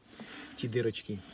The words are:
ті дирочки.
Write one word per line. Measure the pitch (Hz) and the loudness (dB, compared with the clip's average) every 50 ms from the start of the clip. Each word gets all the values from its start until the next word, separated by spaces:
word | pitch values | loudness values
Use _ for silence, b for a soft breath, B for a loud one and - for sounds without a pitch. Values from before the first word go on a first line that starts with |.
| - B B B B B B B B B B | -14 B B B B B B B B B B
ті | B - 120 | B 0 2
дирочки. | 107 123 113 113 104 - - - 104 95 - - | 4 6 6 6 4 2 -2 -4 -4 -4 -4 -8